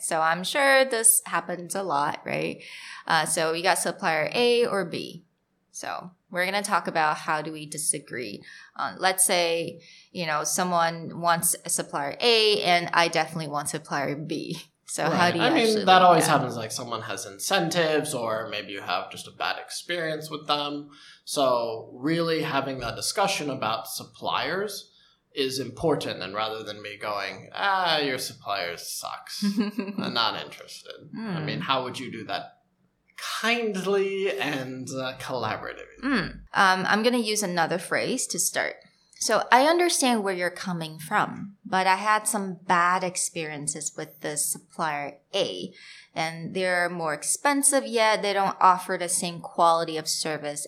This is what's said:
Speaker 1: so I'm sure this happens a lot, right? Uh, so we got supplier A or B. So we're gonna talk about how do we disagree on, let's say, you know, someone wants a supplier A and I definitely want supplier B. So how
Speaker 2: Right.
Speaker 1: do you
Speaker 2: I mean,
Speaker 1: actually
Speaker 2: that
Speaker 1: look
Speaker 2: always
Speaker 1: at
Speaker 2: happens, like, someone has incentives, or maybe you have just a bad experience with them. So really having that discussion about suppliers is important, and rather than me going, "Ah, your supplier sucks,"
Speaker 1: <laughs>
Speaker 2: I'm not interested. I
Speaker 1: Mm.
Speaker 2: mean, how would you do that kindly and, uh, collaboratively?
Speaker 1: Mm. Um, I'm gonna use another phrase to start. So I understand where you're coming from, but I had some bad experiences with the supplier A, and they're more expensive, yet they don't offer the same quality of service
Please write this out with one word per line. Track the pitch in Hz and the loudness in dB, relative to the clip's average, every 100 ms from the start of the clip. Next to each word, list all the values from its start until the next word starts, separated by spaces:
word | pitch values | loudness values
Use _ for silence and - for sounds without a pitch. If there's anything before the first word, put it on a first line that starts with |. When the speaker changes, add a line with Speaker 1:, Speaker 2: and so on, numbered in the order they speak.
Speaker 1:
so | - 165 | -2 2
I'm | 160 170 | 2 2
sure | 185 294 277 269 | 0 2 6 8
this | 262 226 226 - | 6 4 4 4
happens | - 180 175 175 175 | 2 -2 -2 -8 -6
a | 190 | -6
lot, | 196 143 147 - - | 0 2 2 -2 -4
right? | 143 160 - - - - - - | -2 -2 -6 -14 -16 -14 -14 0
Uh, | 165 | 2
so | 156 160 160 | 2 0 0
we | 165 | 2
got | 185 175 | 2 2
supplier | 185 170 190 156 151 | 0 -2 0 0 0
A | - 240 240 240 | 2 4 4 2
or | 196 | 0
B. | 175 143 69 170 _ _ _ _ _ | -2 -6 -8 -12 _ _ _ _ _
So | - - 85 180 - _ | -12 -8 -8 -10 -20 _
we're | 180 | -4
gonna | 185 196 | -2 -2
talk | 202 180 175 | 0 0 0
about | 170 156 160 | 0 2 0
how | - 156 | -2 -2
do | 156 | -4
we | 156 | -8
disagree | 151 156 - 151 - - 113 - - - - - | -10 -6 -2 -4 -4 -8 -8 -10 -14 -20 -18 -6
on, | 135 95 | -6 0
let's | 180 185 | 0 2
say, | - 180 170 170 160 170 - - _ | 2 4 4 2 -2 -10 -18 -20 _
you | 196 160 | -6 -2
know, | 151 | -2
someone | 156 - 180 175 165 165 165 - | 0 0 2 4 2 0 -8 -2
wants | 170 165 165 - | 2 2 2 -2
a | - | -2
supplier | - 185 160 139 - | -4 -2 -4 -4 0
A | 240 226 214 208 | 4 6 6 4
and | - 175 170 | 4 4 4
I | - 170 | 2 4
definitely | 165 160 160 151 | 2 0 -2 -4
want | 147 147 | -4 -4
supplier | 156 156 151 135 | -6 -4 -2 -2
B. | 147 156 156 - 165 - _ - | -4 -4 -6 -6 -8 -12 _ -12
So | - | -2
how | 156 165 | 0 4
Speaker 2:
Right. | 175 | 4
Speaker 1:
do | 170 | 4
you | |
Speaker 2:
I | 240 | 2
mean, | 320 226 | 4 4
Speaker 1:
actually | 214 190 | 4 8
Speaker 2:
that | 185 | 10
Speaker 1:
look | 180 | 10
Speaker 2:
always | 165 | 8
Speaker 1:
at | - | 6
Speaker 2:
happens, | 147 123 117 | 4 2 -4
like, | 110 | -6
someone | - 120 113 | -8 -6 -8
has | 110 98 104 | -6 -8 -8
incentives, | 98 - 196 165 175 156 151 147 | -8 0 2 2 2 2 2 0
or | 131 113 110 110 | -4 -2 -4 -4
maybe | 104 98 | -6 -8
you | 98 | -10
have | 92 90 - | -4 -4 -4
just | - - | -12 -16
a | |
bad | 92 85 - | -4 -4 -4
experience | - - - 175 160 156 156 | -8 -12 -6 -4 -4 -6 -8
with | 151 - | -10 -2
them. | 147 143 147 147 - - - | -2 0 -6 -10 -18 -20 -20
So | - - 135 120 117 113 - | -6 2 4 4 0 -4 -10
really | 123 139 165 165 160 | -6 -2 0 0 0
having | 147 135 131 131 | 0 -2 -2 -4
that | 117 | -6
discussion | 110 - - 196 - 147 | -4 -4 0 0 0 -4
about | 127 110 113 - | -2 -2 -2 -6
suppliers | - - - 104 87 127 180 208 202 - _ _ _ _ | -10 -12 -8 -2 -2 -2 -4 -4 -8 -14 _ _ _ _
is | - 135 131 | -4 -4 -2
important, | 117 117 165 139 127 98 | -6 -2 0 0 -2 -6
and | 92 | -6
rather | 104 110 110 | -4 -4 -4
than | 104 104 | -10 -12
me | 104 104 | -12 -8
going, | 107 101 98 95 - | -6 -4 -6 -8 -14
"Ah, | - 196 190 175 156 | -4 -2 0 2 2
your | 143 127 | 0 -2
supplier | - 110 - 101 87 82 | -6 -10 -6 -4 -4 -6
sucks," | - - - - - - | -8 -8 -8 -10 -12 -4
Speaker 1:
<laughs> | 202 202 208 - 196 196 | -2 0 -2 -2 -6 -4
Speaker 2:
I'm | 127 | -2
not | 120 110 92 | 0 0 0
interested. | 73 - - - - - - - | -8 -14 -16 -18 -16 -16 -14 -12
I | 226 170 | -8 -6
Speaker 1:
Mm. | |
Speaker 2:
mean, | - 107 | -4 -6
how | - 135 | 0 0
would | 127 117 | -2 -8
you | 120 | -10
do | 107 98 | -10 -6
that | 87 - _ _ _ _ _ _ - | -6 -8 _ _ _ _ _ _ -14
kindly | - - 220 233 226 190 185 202 196 196 196 - | -8 -2 0 0 0 -2 0 2 2 0 -2 -2
and, | 135 143 131 131 131 | -2 -4 -6 -8 -8
uh, | 135 131 131 | -6 -6 -8
collaboratively? | - 131 110 98 - - - - | -6 -4 -2 -4 -6 -12 -14 -8
Speaker 1:
Mm. | 254 254 156 - - | -2 -2 -2 -8 -6
Um, | - 196 185 - | 2 4 4 2
I'm | 208 | 2
gonna | 226 247 | 2 2
use | 214 208 | 0 -2
another | 202 175 160 170 | -2 0 0 -2
phrase | - 143 123 254 - | -2 -2 0 -2 -4
to | 175 | -2
start. | - - 85 - _ _ _ - | -2 0 -4 -6 _ _ _ -8
So | - 214 - | 0 0 6
I | 247 285 | 6 6
understand | 349 349 339 262 233 | 4 4 4 2 2
where | 196 | 0
you're | 180 175 | 0 -2
coming | 175 196 175 160 156 | -4 -6 -4 -6 -10
from, | - 208 156 - - - | -2 0 0 -2 -12 -14
but | - 190 190 | -2 2 4
I | 190 | 2
had | 214 190 - | 4 2 2
some | 214 196 175 - | -2 -4 -8 2
bad | 180 175 185 | 4 6 4
experiences | 185 180 - 175 156 147 147 160 151 - | 0 -2 -4 -4 -8 -6 -6 -4 -8 -8
with | 156 - | -10 -8
the | 156 151 | -6 -2
supplier | - 170 - - 165 147 143 - _ | -2 -4 -10 -4 -4 -2 -6 -10 _
A, | 196 143 92 - - - - - | -2 -2 -2 -10 -14 -20 -20 -12
and | - 160 165 165 | -6 -4 -6 -8
they're | 185 185 180 175 | -2 0 2 0
more | 175 160 | 0 -2
expensive, | 151 - - 285 277 277 277 269 | -2 -2 0 2 4 4 4 2
yet | 226 220 208 | 2 4 4
they | 202 | 2
don't | 196 196 - | 2 2 4
offer | 190 180 - 185 | 6 6 2 -4
the | 175 | -2
same | - 175 170 | -2 -2 -6
quality | 165 - 170 165 165 156 | -8 4 6 6 2 -4
of | 156 | -4
service | - 165 151 147 147 | -2 -2 -4 -6 -8